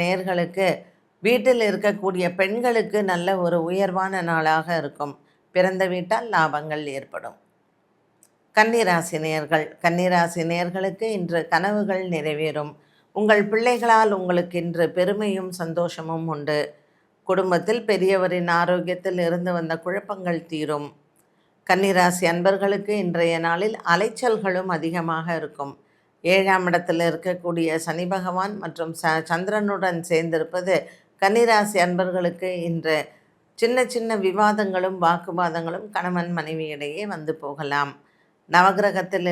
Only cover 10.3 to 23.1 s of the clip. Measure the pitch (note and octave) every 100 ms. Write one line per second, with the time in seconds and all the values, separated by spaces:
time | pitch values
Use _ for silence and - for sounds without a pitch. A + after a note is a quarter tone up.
10.3 | F3 E3 E3+ F3 F#3 F#3+ G3 A3+ G#3 E3+
11.3 | E3 D#3+ E3 G3 G#3 G3+ F#3 F#3 E3 D3+
12.3 | D3+ D#3 D3+ D3 D3 _ _ _ F#3+ G#3+
13.3 | G#3 G3+ A3 A#3+ A#3+ A#3 A3 A3 G3 F3+
14.3 | F3 F3+ F3 E3+ E3 E3 F3+ F3+ G3+ G#3
15.3 | F#3+ F#3 F3+ E3 E3 E3+ - D#3+ E3 E3
16.3 | D3 D3 D3 D3 - _ _ _ _ -
17.3 | F#3 F#3 F3 F3+ A#3 A3 F#3+ F#3+ F#3+ F#3
18.3 | F3+ F3 E3+ F3 F3+ E3+ F3+ F#3+ F3+ E3+
19.3 | F3 F3+ F3 D#3+ E3 F3 G3 G3 G3 F3+
20.3 | E3 E3 D#3 D3+ D3 C#3+ - _ _ _
21.3 | _ _ _ - F#3 F#3+ F3+ F3+ F3 F3
22.3 | E3+ F#3 G3 G3 G3+ G#3 G#3 F3+